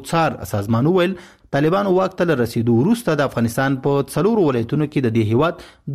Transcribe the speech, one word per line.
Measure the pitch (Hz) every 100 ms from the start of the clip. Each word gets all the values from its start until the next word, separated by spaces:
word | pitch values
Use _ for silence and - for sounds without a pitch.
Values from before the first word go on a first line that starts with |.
| -
څار | 170 156 110 -
سازمان | 104 101 117 143
وویل، | 185 175 190 - _ _
طالبانو | 139 156 190 202
واک | 185 190 -
ته | 175
له | 143
رسیدو | 117 123 117 117
وروسته | 160 233 - 151
د | 131
افغانستان | - 117 117 135 135 143
په | 139 139
څلورو | - 185 233 156
ولایتونو | 123 113 139 151
کې | - 123
د | 113
دې | 107
هیواد | 117 160 170 - - -